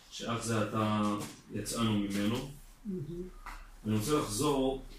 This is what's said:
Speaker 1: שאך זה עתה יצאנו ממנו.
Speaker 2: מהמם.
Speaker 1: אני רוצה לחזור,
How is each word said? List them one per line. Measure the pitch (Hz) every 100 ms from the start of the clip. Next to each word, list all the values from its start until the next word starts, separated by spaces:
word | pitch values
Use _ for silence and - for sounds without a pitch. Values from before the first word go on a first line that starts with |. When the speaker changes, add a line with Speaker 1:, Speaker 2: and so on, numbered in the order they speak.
| -
Speaker 1:
שאך | - 107 117
זה | 113 110 104
עתה | 113 107 107 104 104 104 - -
יצאנו | 104 104 120 113 104
ממנו. | 101 101 101 123 147 - - -
Speaker 2:
מהמם. | 214 180 147 175 185 - - - - -
Speaker 1:
אני | 107 107
רוצה | 110 151
לחזור, | 110 104 147 135 131 135 -